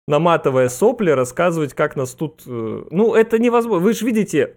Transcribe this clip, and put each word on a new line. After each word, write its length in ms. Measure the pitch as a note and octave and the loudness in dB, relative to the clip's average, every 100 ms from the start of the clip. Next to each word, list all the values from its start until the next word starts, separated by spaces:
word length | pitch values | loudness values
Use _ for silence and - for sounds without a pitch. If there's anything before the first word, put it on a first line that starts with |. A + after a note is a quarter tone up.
| - | -2
наматывая 640 | D3 F3 D#3+ D3 C3 B2+ | 0 2 2 2 2 0
сопли, 440 | B2 G#3+ B3+ F#3 | 2 0 2 0
рассказывать, 640 | C3+ B2 - F3 E3 C#3+ | 0 0 -2 -2 -2 -4
как 220 | - D3+ D3 | -2 -4 -4
нас 160 | B2+ | -8
тут, 280 | - D3+ - - | -6 -10 -10 -12
э, 380 | A#2+ A2 G#2+ - | -8 -6 -8 -6
ну, 240 | E3 A3+ A3 | 0 2 4
это 240 | A3 A3+ | 2 2
невозможно. 420 | A#3+ A#3 A#3 F#3 F#3+ | 2 2 0 0 0
Вы 80 | |
ж 80 | A3+ | 0
видите, 500 | A3 A3 F#3+ D3+ - | 0 0 0 0 -2